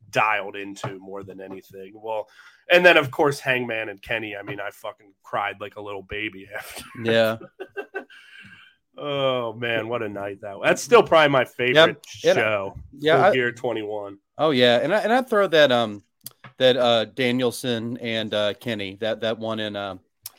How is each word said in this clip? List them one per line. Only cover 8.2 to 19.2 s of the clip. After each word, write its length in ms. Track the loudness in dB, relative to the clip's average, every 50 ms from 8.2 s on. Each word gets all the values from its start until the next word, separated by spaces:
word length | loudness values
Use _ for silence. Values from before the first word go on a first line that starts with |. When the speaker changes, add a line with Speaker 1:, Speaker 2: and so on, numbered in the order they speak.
| -20 -20 -20 -20 -20 -20 -20 -20 -20 _ _ _ _ _ _
Speaker 1:
Oh, 580 | -12 -8 -6 -2 0 0 0 0 0 -2 -6 -6
man, 340 | -6 -4 -2 -2 -2 -2
what 160 | -4 -4 -4 -4
a 60 | -6
night 320 | -6 -6 -8 -8 -10 -10
that 180 | -12 -14 -10 -2
was. 80 | 0
That's 140 | 0 0 0 2
still 180 | 6 6 6
probably 280 | 6 6 6 6 6 6
my 160 | 4 2 2
favorite 300 | 0 -2 -2 0 4 6 8 6 6 4 -2 -12 -20 -14 -2 2
Speaker 2:
Yeah, 80 | 2
and 80 | 2 4
I 20 |
Speaker 1:
show, 360 | 2 0 0 -2 -4 -6 -10 -14 -18 -20 -14 -4
Speaker 2:
yeah, 160 | 0 2 4
Speaker 1:
Full 100 | 4 6
Speaker 2:
I 80 | 4 4
Speaker 1:
Gear 180 | 2 0 -2
twenty-one. 680 | -4 -4 -4 -4 -4 -4 -6 -6 -8 -8 -10 -12 -14 -18 _ _ _
Speaker 2:
Oh, 140 | -2 0 2
yeah, 280 | 4 4 4 4 4 4 2
and 100 | 0 0
I, 60 | 0
and 120 | 2 2
I'd 160 | 0 0 0
throw 200 | 0 0 0 2
that, 240 | 4 6 6 6 6
um, 320 | 4 2 0 -2 -6 -10 -16 _ _ _ _ -20 -20 _ -20 -18 _
that, 200 | 2 2 2 4
uh, 280 | 4 2 2 2 2 0
Danielson 920 | -2 -4 -2 -2 0 0 0 0 -2 -2 -4 -6 -6 -4 -4 -6 -8 -10
and, 340 | -8 -8 -6 -6 -6 -4 -4 -2
uh, 200 | -2 -2 -2 -4
Kenny, 440 | -6 -8 -8 -6 -6 -8 -10 -8 -6
that, 200 | -6 -6 -4 -4